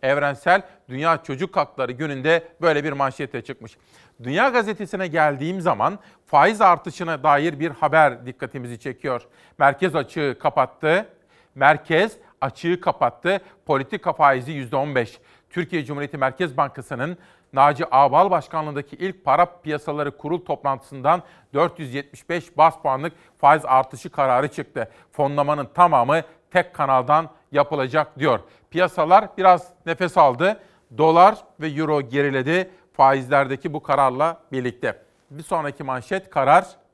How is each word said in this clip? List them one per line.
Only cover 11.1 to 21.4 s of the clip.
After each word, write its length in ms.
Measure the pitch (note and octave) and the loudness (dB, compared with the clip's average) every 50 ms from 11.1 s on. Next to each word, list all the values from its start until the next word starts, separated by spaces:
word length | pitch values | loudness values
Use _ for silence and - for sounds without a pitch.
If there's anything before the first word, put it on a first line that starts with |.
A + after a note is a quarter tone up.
| _ _ _ _ _ _ _ _ _ | _ _ _ _ _ _ _ _ _
Merkez 640 | C3 C3+ C#3+ D3+ D3 - - E3 D#3+ G3 A3 G#3+ - _ _ _ _ | 2 4 4 4 4 0 -2 0 0 0 0 -4 -12 _ _ _ _
açığı 400 | - C3+ - - - E3+ F3 F3 | -8 -8 -6 -6 -4 -4 -4 -2
kapattı. 600 | F3 F3+ - - D3 B2 - - _ E3+ G3 G3 F#3 - _ _ _ | -2 -4 -2 0 -2 -4 -4 -4 _ -4 -4 -4 -4 -12 _ _ _
Politika 460 | - D3+ C3+ C3+ C3+ - F#3+ - F3+ D#3 | -2 -2 -2 -2 -4 -10 -8 -6 -6 -2
faizi 400 | - D#3 C#3+ C3+ C3 B2 C3 D#3+ | 2 2 2 2 2 -4 -8 -10
yüzde 240 | C#3+ C3+ A#2 C3+ | -10 -10 -6 -4
on 180 | C3+ C#3 D3 C#3+ | -4 -4 -2 -2
beş. 240 | C3 A#2 G#2+ - - _ _ _ _ _ _ | -4 -4 -4 -8 -20 _ _ _ _ _ _
Türkiye 340 | _ F3 F3 D3+ - E3+ C#3+ | _ -8 -8 -6 -6 -8 -6
Cumhuriyeti 340 | A#2+ D3 C#3+ C#3+ C#3 - D3+ | -6 -10 -10 -10 -10 -6 -4
Merkez 380 | C3 C3 B2+ - F#3 E3+ C3 | -4 -4 -4 -4 -8 -6 -2
Bankası'nın 640 | C3 D3 C#3 - - B2+ - D3 A#2+ B2+ D#3+ F3+ - _ _ _ _ _ _ - | -4 -4 -4 -4 -14 -14 -12 -10 -8 -8 -8 -10 -12 _ _ _ _ _ _ 0
Naci 320 | C3+ C#3 D3 D3 B2 D#3+ - | 2 2 2 2 0 -4 0
Ağbal 400 | - C3 C#3 C#3 B2 D3+ F3+ G3+ | 2 4 4 4 4 4 2 4
başkanlığındaki 680 | F#3 E3+ C#3+ - - D#3+ D#3 D3+ D3 C#3+ C#3+ _ - | 2 -2 -4 -4 -8 -8 -8 -6 -8 -10 -12 _ -14
ilk 280 | C#3 E3+ F#3+ F#3 _ _ | -10 -8 -8 -10 _ _
para 220 | C#3+ C3+ D#3 F3 | 0 2 2 2
piyasaları 680 | F3 - - _ D3+ D3+ C#3+ D3 - D3 D3 D3 C#3+ C#3 | 0 0 -16 _ -8 -8 -8 -6 -8 -6 -6 -6 -8 -8
kurul 280 | _ - D3+ E3 F3 F3 | _ -8 -6 -6 -6 -4
toplantısından 760 | - D#3 - - C#3+ C3+ C3 - - - C3+ B2 C#3+ E3 F3+ E3+ - _ _ | -6 -8 -6 -4 -6 -6 -6 -8 -18 -18 -4 0 0 0 0 -2 -10 _ _